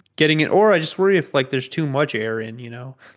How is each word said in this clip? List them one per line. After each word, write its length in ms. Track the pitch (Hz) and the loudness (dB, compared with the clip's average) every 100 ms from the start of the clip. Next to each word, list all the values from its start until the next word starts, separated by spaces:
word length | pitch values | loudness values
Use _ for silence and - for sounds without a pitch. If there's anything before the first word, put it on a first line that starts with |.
| _ - | _ 0
getting 240 | 156 156 | 2 2
it, 100 | 143 | 2
or 220 | 185 214 | 4 4
I 60 | 180 | 4
just 180 | 160 - | 0 0
worry 200 | 190 185 | 2 2
if, 160 | - | 2
like, 160 | 139 131 | -2 0
there's 180 | 131 127 | -4 -4
too 180 | - 151 | -4 -2
much 280 | 135 147 | -2 -2
air 260 | 110 110 113 | -2 -4 -6
in, 180 | 110 117 | -8 -12
you 120 | 120 | -14
know? 260 | 120 131 - - | -14 -16 -18 -20